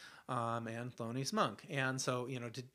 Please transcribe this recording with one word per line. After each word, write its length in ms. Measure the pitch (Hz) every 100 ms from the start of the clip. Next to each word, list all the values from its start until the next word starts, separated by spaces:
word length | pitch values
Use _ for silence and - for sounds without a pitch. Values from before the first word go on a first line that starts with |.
| - - -
um, 380 | 127 117 117 113
and 280 | 113 123 -
Thelonious 360 | 113 123 139
Monk. 320 | 214 156 101 -
And 300 | 143 131 131
so, 260 | 135 123 123
you 140 | 127
know, 80 | 117
to, 160 | 117 127